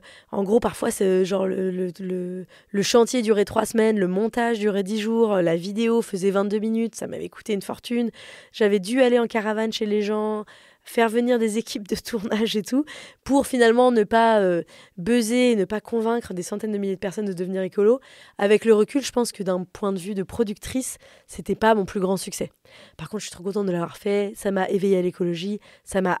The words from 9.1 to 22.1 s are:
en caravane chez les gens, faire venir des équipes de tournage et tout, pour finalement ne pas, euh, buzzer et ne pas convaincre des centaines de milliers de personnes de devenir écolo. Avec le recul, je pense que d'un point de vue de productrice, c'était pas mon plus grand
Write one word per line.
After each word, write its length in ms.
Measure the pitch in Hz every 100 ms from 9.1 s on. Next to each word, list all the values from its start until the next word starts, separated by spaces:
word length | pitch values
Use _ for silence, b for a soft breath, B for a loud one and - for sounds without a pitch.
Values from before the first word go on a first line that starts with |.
| 240
en 80 | 226
caravane 460 | 226 208 214 220
chez 120 | 214 214
les 160 | 208
gens, 440 | 208 214 214 214 214 B B B
faire 260 | - - 226
venir 280 | 226 240 240
des 200 | 220 208
équipes 280 | - 240 202
de 120 | -
tournage 580 | - 233 220 214 220 214
et 60 |
tout, 240 | 190 254 302 B B B -
pour 200 | 277 -
finalement 460 | 254 233 233 254
ne 140 | 233 202
pas, 340 | 226 226 220
euh, 240 | 185 170 - B B -
buzzer 560 | 175 240 220 247 247
et 40 | 226
ne 80 | 180
pas 160 | 214
convaincre 520 | - 233 220 240 -
des 100 | 180
centaines 280 | 180 208 214
de 60 | 208
milliers 180 | 196 190
de 40 |
personnes 260 | 202 196 208
de 80 |
devenir 280 | 180 185 190
écolo. 360 | 185 - 208 254 B B B -
Avec 260 | 202 208
le 100 | 226
recul, 300 | 214 214 285
je 80 | 240
pense 220 | 247 226
que 100 | -
d'un 220 | 185 185 180
point 260 | - 202
de 80 | 196
vue 140 | 180
de 100 | 202
productrice, 720 | 185 - 214 208 - 262 - - b b _
c'était 300 | - 175 196
pas 200 | 220 220
mon 80 |
plus 160 | 185 208
grand 160 | 185